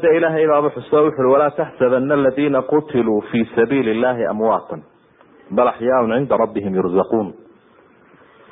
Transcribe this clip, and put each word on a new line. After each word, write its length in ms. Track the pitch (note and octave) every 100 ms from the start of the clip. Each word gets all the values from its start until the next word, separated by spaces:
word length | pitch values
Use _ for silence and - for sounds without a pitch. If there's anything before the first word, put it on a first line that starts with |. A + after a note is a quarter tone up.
dee 160 | E3 D#3+
Ilaahay 300 | E3 D#3+ D#3
baaba 220 | D3 D3
xuso, 340 | B2 - D#3 D3+
wuxuu 160 | D3
uhi, 100 | B2+
"ولا 160 | C#3 D3
تحسبن 640 | - D3+ - B2 B2+ C3+
الذين 440 | C#3+ C3+ B2+ D3 C3+
قتلوا 640 | - D3+ D3 B2 A2+ G#2+
في 240 | G#2 A#2 A2 -
سبيل 340 | A#2 C#3 A2+
الله 420 | A2 B2 A#2+ F2
أمواتا، 500 | G#2+ A2 F#2+ - E2 - _ _ _ _ _ -
بل 160 | G2+ A#2+
أحياء 440 | - A#2 C3 A2+
عند 220 | A#2 C#3
ربهم 420 | G#2 A2+ G#2+ G2+ F#2+
يرزقون." 580 | F2+ F#2 F2+ A2+ F#2+ - - _ _ _ _ _ _ _ _ _ -